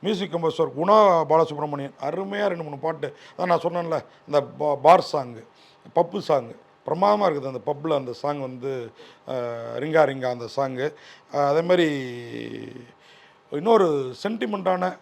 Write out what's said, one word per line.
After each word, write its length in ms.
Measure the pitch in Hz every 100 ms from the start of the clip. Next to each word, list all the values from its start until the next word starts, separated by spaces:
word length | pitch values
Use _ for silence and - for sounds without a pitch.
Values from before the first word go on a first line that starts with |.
மியூசிக் 320 | 180 208 190
கம்போசர் 420 | 165 165 160 156 127
குணா 200 | 175 214 208 170 151
பாலசுப்ரமணியன், 640 | 160 160 147 151 143 139 - 135
அருமையா 400 | 165 196 202 208
ரெண்டு 140 | 175 151
மூணு 120 | 143
பாட்டு. 280 | 156 160 139 - -
அதான் 200 | - 180
நான் 120 | 170 -
சொன்னேன்ல, 320 | 175 165 156 - _ -
இந்த 160 | 147 139 -
பா-, 180 | 151 135 139
பார் 220 | 180 -
சாங், 240 | 151 127 117 113 _ _ _ - -
பப்பு 260 | 180 -
சாங் 280 | - 147 117 - _ _ -
பிரமாதமா 400 | 156 202 208 202
இருக்குது. 240 | 147 131
அந்த 100 | 131 -
பப்ல 300 | 147 156 147
அந்த 180 | 127
சாங் 280 | 120 143 147
வந்து, 300 | 135 127 131 135 117 - - - -
அஹ், 480 | 131 120 117 117 117
ரிங்கா 240 | 147 156 147
ரிங்கா 260 | 135 127
அந்த 160 | 123 120
சாங். 340 | - 135 127 139 151 - - _
அஹ், 160 | 143 143
அதே 140 | 147
மாதிரி 260 | 170 180 160 143 127 120 120 117 117 113 113 117 120 - _ - _ _ _
இன்னொரு 360 | 147 180 226 180 147 131 127
சென்டிமெண்ட்டான 600 | 202 220 240 208 185 185 180 180